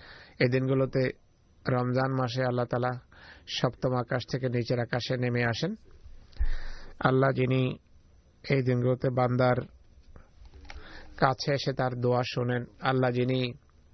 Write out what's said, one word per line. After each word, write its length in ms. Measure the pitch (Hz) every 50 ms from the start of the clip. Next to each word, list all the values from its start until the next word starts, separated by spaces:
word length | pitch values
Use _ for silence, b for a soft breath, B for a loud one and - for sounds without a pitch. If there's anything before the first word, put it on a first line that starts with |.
| B B B B B B B B
এই 100 | 135 123
দিনগুলোতে 600 | 123 131 131 131 135 135 135 123 - 131 131 127 - - _ _ _ _ _ _ - _ - -
রমজান 420 | 131 123 123 123 123 127 131 135
মাসে 320 | 135 131 127 120 117 131 131
আল্লাহ 220 | 127 123 123 123
তাআলা 340 | 120 - 123 123 127 123 127 - - B B B B B B B B
সপ্তম 480 | - - - 127 - - - 135 127
আকাশ 280 | 123 120 - 135 127 - -
থেকে 180 | - 131 131 127
নিচের 300 | 117 123 113 - 127 120
আকাশে 380 | 120 - - 123 110 - 131 123
নেমে 280 | 123 123 120 120 120
আসেন। 300 | 117 113 - - 175 220 - - - - - - - - - - - B B B B B B B B B B B B B B
আল্লাহ 320 | - 127 127 131 135 135
যিনি 460 | 131 127 127 123 131 131 131 127 127 - _ _ - - - - - - - - _ - - -
এই 140 | 143 135 123
দিনগুলোতে 460 | 127 123 123 120 127 127 120 - 135
বান্দার 460 | 123 127 127 123 123 123 127 123 123 123 - - - - - - - - - - - - - - - - - - - - B B B B B B B B B B - -
কাছে 360 | 156 135 131 - - - 143
এসে 200 | 135 - 147 135
তার 220 | - 131 127 127
দোয়া 260 | 123 120 123 123 120 123 - -
শোনেন, 320 | - 123 120 123 123 120 - - -
আল্লাহ 300 | - 135 131 131 127 127
যিনি 420 | 123 123 123 127 127 127 127 120 123 - _ - - - - -